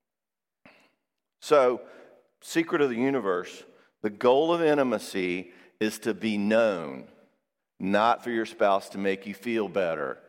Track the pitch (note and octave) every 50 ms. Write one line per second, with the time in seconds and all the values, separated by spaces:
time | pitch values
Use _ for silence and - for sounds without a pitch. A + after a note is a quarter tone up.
0 | _ _ _ _ _ _ _ _ _ _ _ _ _ - _ _ _ _ _ _
1 | _ _ _ _ _ _ _ _ - - D3+ C#3+ B2+ B2 A#2+ - - - - -
2 | - - - _ _ _ _ _ - - - E3 E3 - F3 D3+ C#3+ C3 A#2 A2+
3 | B2+ C3+ C#3 B2+ G2+ G2 F2+ F2+ F2+ - - - - - _ _ _ _ _ _
4 | - G#2+ G2+ G2 - B2 C3 C#3+ D#3+ E3 E3+ E3+ E3 D3+ D3 C#3+ C3+ B2 A2 G#2
5 | - - - G2 F2+ F2+ F2 F#2 F2+ - - - - _ _ - A2 A2 - -
6 | - A#2 G#2 F2+ G#2 A2 G#2 G#2 G2+ G#2+ A2 A2+ A#2 G#2+ G2 E2 D#2 C#2 C2 C2
7 | - - - _ _ _ _ _ _ _ _ _ _ _ _ - F#2 F#2+ G2+ G#2
8 | A2 A#2 - - - B2 A#2 A2+ A2 - - - G#2+ G2+ G2 G2+ - - - G2
9 | G2 G2 G2 G2 - G#2 F#2+ - - A#2+ A2+ A2+ G2+ F#2+ E2+ G2 F2+ E2+ D#2+ D2+
10 | C#2+ C2 A#1+ - _